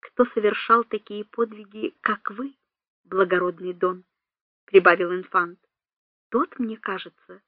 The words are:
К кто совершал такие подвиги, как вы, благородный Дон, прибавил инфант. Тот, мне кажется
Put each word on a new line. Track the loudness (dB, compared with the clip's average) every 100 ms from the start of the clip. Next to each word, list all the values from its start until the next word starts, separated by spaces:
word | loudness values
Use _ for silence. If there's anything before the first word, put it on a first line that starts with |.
К | -16
кто | 0 0
совершал | 2 0 -2 2 2
такие | 2 -8 -10 -12
подвиги, | -12 -6 -6 -6 -20 -10 -10 _
как | -4 -4 -8
вы, | -10 -14 _ _ _ _ _
благородный | _ -2 0 0 -2 -6 -12
Дон, | -4 -4 -4 _ _ _ _ _ _
прибавил | _ 6 8 4 0
инфант. | -4 -2 -4 -4 -8 _ _ _ _ _ _ _
Тот, | -4 -4 -6
мне | -8 -8
кажется | -8 -10 -12 _ _ -20